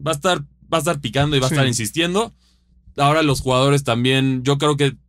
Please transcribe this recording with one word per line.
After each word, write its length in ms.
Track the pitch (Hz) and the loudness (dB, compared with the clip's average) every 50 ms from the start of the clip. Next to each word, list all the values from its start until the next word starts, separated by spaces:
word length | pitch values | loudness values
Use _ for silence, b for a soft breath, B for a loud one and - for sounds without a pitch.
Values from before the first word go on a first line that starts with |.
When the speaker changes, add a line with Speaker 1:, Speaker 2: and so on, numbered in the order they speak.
| 143 | -6
Speaker 1:
va 60 | 156 | -6
a 40 | 160 | -6
estar, 240 | 151 - 190 180 165 | -2 -2 -2 -2 -2
va 360 | 143 - _ _ - - - 165 | -4 -10 _ _ -8 -4 -4 -2
a 20 | |
estar 220 | 160 175 170 143 | -2 -2 -4 -4
picando 340 | 143 120 107 139 143 151 151 | -6 -4 -2 0 0 2 2
y 40 | 135 | 0
va 80 | 131 131 | 0 0
a 20 | |
Speaker 2:
Sí. 60 | 160 | 2
Speaker 1:
estar 120 | 143 135 131 | 2 0 0
insistiendo. 680 | 120 110 117 104 - 156 165 175 180 196 233 - - _ _ _ _ _ _ _ _ _ _ - - - | 0 -2 -4 -4 -2 -2 -2 0 0 -2 -2 -4 -8 _ _ _ _ _ _ _ _ _ _ -14 -4 0
Ahora 260 | 143 143 151 160 160 | 2 2 4 2 2
los 180 | 147 135 123 | 2 0 -2
jugadores 420 | - 127 127 127 131 139 143 143 139 | 0 0 2 2 4 4 2 2 0
también, 600 | - 117 117 120 127 131 135 135 135 131 127 123 | 0 -2 0 0 2 2 2 2 0 -2 -2 -2
yo 140 | 135 143 143 | -2 0 0
creo 200 | 156 151 151 139 | 0 0 0 2
que 180 | 143 139 135 - _ | 0 -2 -2 -6 _